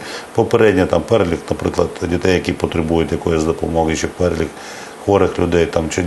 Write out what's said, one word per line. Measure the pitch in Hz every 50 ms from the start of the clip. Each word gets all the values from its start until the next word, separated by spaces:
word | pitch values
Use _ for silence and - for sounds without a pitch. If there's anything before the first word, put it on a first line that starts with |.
| - - - - - - -
Попередньо | 117 113 - - 110 110 107 - 92 90
там | - - 85
перелік, | 78 - 117 110 98 85 85 76 - -
наприклад, | - - - 92 - - - - - -
дітей, | 92 82 85 87 - 95 90
які | 87 - 92
потребують | 87 - - - - 82 80 80 82 82 80 73
якоїсь | - 71 - 87 82 80 78
допомоги, | 80 78 - 82 80 82 82 80 78 80
чи | 78 -
перелік | - - - 90 87 82 82 80 69 - - - - - - - - - - -
хворих | - 101 95 92 92 - -
людей, | 90 85 85 85 82
там, | - - 85 82 78
чи, | - 92 87